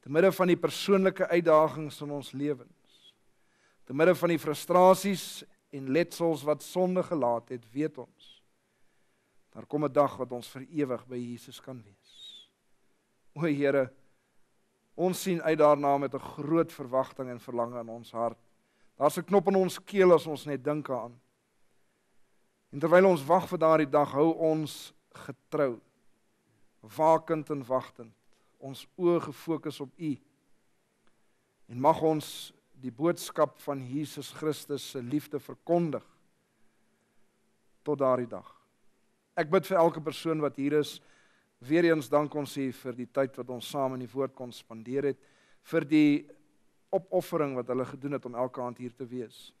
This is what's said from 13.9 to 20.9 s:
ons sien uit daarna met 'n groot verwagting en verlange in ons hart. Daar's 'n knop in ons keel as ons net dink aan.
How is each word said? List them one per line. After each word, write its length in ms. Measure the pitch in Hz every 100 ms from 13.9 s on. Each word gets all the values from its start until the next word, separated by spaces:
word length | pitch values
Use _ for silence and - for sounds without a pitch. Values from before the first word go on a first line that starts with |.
| - _ _ _ _ _ _ _ _ _ -
ons 260 | 180 180
sien 200 | 196 175
uit 160 | 156 160
daarna 400 | 151 143 143 139
met 160 | 139
'n 60 | 135
groot 520 | - - 143 165 165
verwagting 580 | - 131 127 131 - 131
en 100 | 120
verlange 400 | - 120 120 123
in 100 | 117
ons 220 | 117 113
hart. 260 | 117 117 110 _ _ _ _ _ _
Daar's 200 | 143 180
'n 60 |
knop 240 | 170 202 175
in 80 | 196
ons 240 | 185 -
keel 340 | - 202 185
as 140 | 165 160
ons 180 | 143 147
net 180 | 139
dink 260 | 127 151
aan. 300 | 139